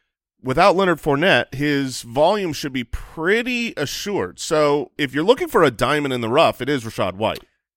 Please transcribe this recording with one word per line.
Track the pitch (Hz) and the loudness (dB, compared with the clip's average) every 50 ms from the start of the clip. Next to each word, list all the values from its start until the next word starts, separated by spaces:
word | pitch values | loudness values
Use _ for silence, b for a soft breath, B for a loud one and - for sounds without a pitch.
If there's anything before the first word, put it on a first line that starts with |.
| _ _ _ _ _ _ _ _ | _ _ _ _ _ _ _ _
without | - 127 127 160 185 202 165 | -6 -2 2 4 4 4 4
Leonard | 185 196 180 165 - | 4 2 2 0 0
Fournette, | - 160 139 139 170 190 151 123 - - - | 0 0 0 2 2 4 4 2 0 -2 -4
his | 135 147 151 143 139 139 131 123 - | -4 -2 0 0 0 -2 -4 -6 -10
volume | - 117 113 147 156 180 214 208 190 165 | -12 -4 0 2 4 4 2 2 -2 -4
should | 135 - - 139 127 | -6 -6 -8 -6 -6
be | 131 120 | -6 -6
pretty | - - - - - - 165 156 180 214 233 240 254 247 240 233 220 - - | -6 -8 -12 -12 -12 -10 -4 -2 0 0 0 0 -2 -4 -4 -4 -6 -6 -6
assured. | 143 - - - - 202 202 143 95 90 - - | -6 -6 -6 -8 -6 -4 -4 -4 -4 -6 -8 -10
So | - - 160 151 151 147 147 147 131 - _ - | -4 0 2 2 4 4 2 0 -2 -4 _ -4
if | 147 131 127 | -4 -2 -2
you're | 147 165 | 2 2
looking | 208 269 - 359 - | 4 2 2 0 0
for | - 220 165 | 2 4 4
a | 135 | 4
diamond | 110 - 123 123 147 151 143 135 | 2 2 0 0 0 0 0 -2
in | 127 123 | -2 -2
the | 117 110 | -2 0
rough, | 123 156 156 113 - - | 2 4 4 2 2 -2
it | 123 139 | -4 -4
is | 147 127 110 | -4 -4 -4
Rachaad | 113 - - 107 92 90 | -6 -6 -4 -4 -4 -2
White. | 98 110 98 76 - - _ _ _ _ _ _ | -2 -4 -4 -4 -6 -10 _ _ _ _ _ _